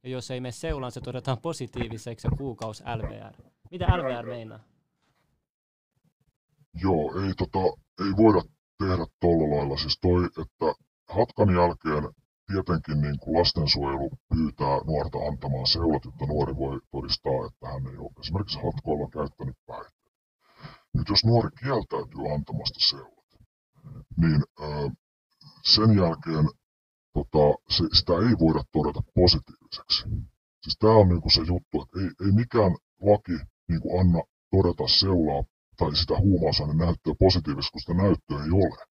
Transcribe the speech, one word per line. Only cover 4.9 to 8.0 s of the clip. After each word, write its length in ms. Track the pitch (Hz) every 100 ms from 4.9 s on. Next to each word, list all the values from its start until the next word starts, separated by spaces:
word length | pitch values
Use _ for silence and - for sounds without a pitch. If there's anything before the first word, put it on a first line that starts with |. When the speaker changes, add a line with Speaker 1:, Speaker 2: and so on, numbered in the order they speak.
| _ _ _ _ _ _ _ _ _ _ _ _ _ _ _ _ _ _ 80
Speaker 2:
Joo, 400 | 95 82 73 90
ei 120 | 98
tota, 240 | 90 92 98 92 - _ -